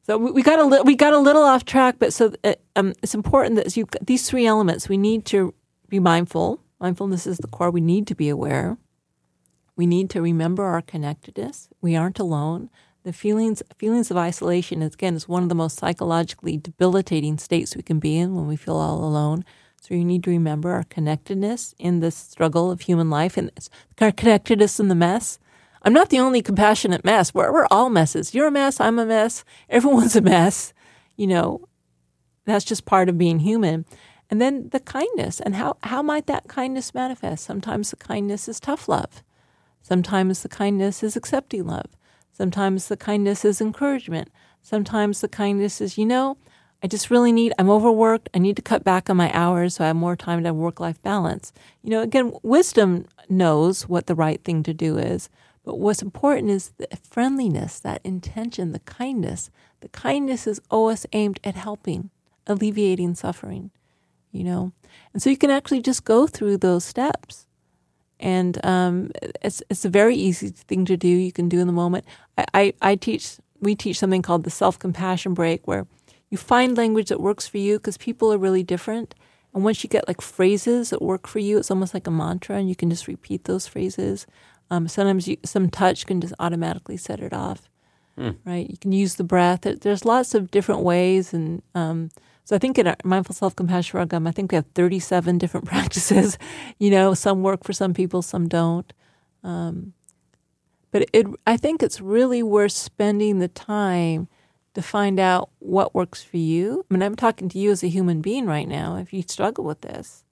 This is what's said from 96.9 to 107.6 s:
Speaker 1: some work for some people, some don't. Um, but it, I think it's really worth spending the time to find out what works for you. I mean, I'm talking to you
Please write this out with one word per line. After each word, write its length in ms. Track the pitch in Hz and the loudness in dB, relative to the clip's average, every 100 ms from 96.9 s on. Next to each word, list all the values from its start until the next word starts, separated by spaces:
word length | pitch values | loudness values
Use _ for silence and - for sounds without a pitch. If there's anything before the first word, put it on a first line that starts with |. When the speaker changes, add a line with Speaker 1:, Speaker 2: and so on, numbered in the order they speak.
| 196 190 | 6 4
Speaker 1:
some 300 | 185 208 190 | 4 0 2
work 200 | 190 190 | 0 -2
for 80 | - | -6
some 200 | 190 190 | -4 -2
people, 280 | 175 185 185 | 0 -2 -2
some 260 | 170 - 170 | -4 -4 -2
don't. 420 | 170 165 170 - _ _ _ _ _ | 0 0 0 -6 _ _ _ _ _
Um, 500 | 185 175 170 175 185 _ _ _ _ _ _ _ _ _ _ | -10 -8 -6 -8 -12 _ _ _ _ _ _ _ _ _ _
but 160 | 208 233 | -2 4
it, 140 | 226 202 - - | 2 2 -2 0
I 80 | |
think 260 | 233 294 320 | 0 0 0
it's 180 | 240 - | -2 -2
really 400 | 190 220 254 240 | -2 2 2 0
worth 300 | 226 208 202 | 2 2 2
spending 640 | - - - 208 208 214 196 | -2 -10 -2 0 0 0 0
the 80 | 180 | -2
time 800 | - - 208 196 180 165 160 175 _ _ _ _ | -6 -6 -2 0 0 0 -2 -6 _ _ _ _
to 80 | - | -12
find 380 | - 208 202 190 | -4 -2 0 2
out 320 | 185 185 - _ | 2 2 -2 _
what 340 | 196 185 - | -2 0 0
works 260 | - 180 - | -2 -6 -10
for 140 | - 175 | -10 -4
you. 460 | 160 165 196 294 - | -2 0 -2 -4 -2
I 40 | |
mean, 100 | 185 | -2
I'm 120 | 202 | -2
talking 320 | 214 233 226 185 | 0 0 0 -8
to 100 | |
you 120 | 185 | -2